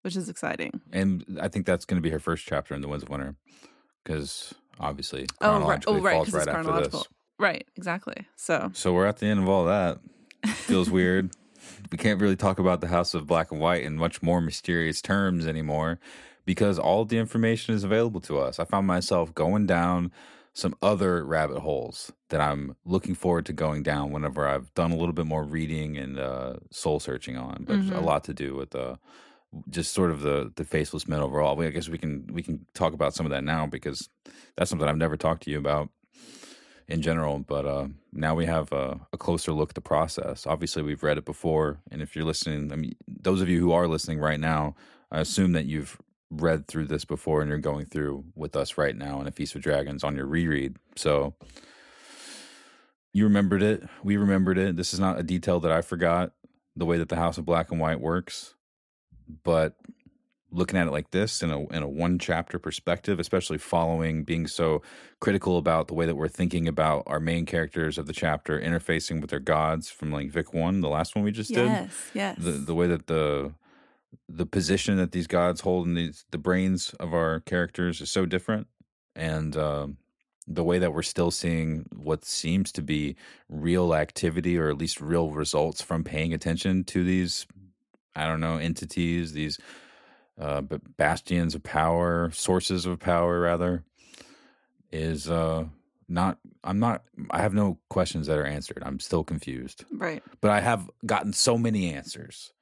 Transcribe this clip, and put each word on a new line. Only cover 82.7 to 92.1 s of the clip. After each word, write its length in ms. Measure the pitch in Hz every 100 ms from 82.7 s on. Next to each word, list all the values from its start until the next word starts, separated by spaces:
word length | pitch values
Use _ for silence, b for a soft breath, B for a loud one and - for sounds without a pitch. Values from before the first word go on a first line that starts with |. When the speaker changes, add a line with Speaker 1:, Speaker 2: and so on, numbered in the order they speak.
Speaker 2:
to 100 | -
be 360 | 73 76 73 67 B B B
real 440 | 76 80 90 87 78
activity 600 | 76 - 87 82 87 87
or 120 | 78
at 100 | 71
least 220 | 82 -
real 320 | 73 85 80
results 500 | 76 73 76 80 -
from 220 | - 85
paying 280 | 80 78 82
attention 520 | 82 85 85 98 92
to 180 | 90 92
these, 460 | 90 92 87 - - 95 95 _ _ _ _
I 120 | 78 78
don't 100 | 80
know, 180 | 80 82
entities, 760 | 82 82 80 - 82 85 82
these, 260 | 76 78 - B B B B B B B -
uh, 200 | 73 71
b-, 160 | 69 78 - -
bastions 580 | 76 82 - 87 82 78
of 80 |
power, 640 | - 76 80 85 87